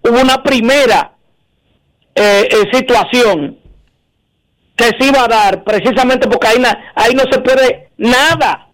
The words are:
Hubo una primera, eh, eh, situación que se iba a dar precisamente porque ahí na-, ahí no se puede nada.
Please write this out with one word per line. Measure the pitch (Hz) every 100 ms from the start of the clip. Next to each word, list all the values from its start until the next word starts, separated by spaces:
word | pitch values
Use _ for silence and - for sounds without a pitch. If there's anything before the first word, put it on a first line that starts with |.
Hubo | 240 240
una | 262 262
primera, | 285 262 226 277 254 190 - _ _ _ _ _ _ _ _ _ _
eh, | - 208 202 220
eh, | 220 202 254
situación | 254 233 - 247 233 170 139 - _ _ _ _ _ _ _ _ _ _ _ -
que | 233 -
se | 269
iba | 269
a | 240
dar | 226 202 190
precisamente | - 214 175 233 247 254 240
porque | 240 226
ahí | 240
na-, | 247 - -
ahí | - 226
no | 254 254
se | 262
puede | 254 262 254 - - -
nada. | 220 254 302 320 247 147 _